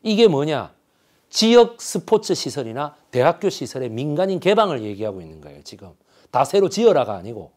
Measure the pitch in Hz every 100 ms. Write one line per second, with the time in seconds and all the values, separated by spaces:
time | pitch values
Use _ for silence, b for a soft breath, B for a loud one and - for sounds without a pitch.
0 | 220 208 226 147 151 143 110 _ _ _
1 | _ _ _ - 220 240 233 - - 190
2 | 165 214 - 175 - 135 117 113 147 -
3 | _ 123 135 170 202 - 127 131 127 110
4 | 147 147 190 185 175 214 208 139 107 98
5 | 107 95 82 78 73 71 - 101 95 _
6 | b b b 123 139 202 190 - 233 160
7 | 113 98 95 110 95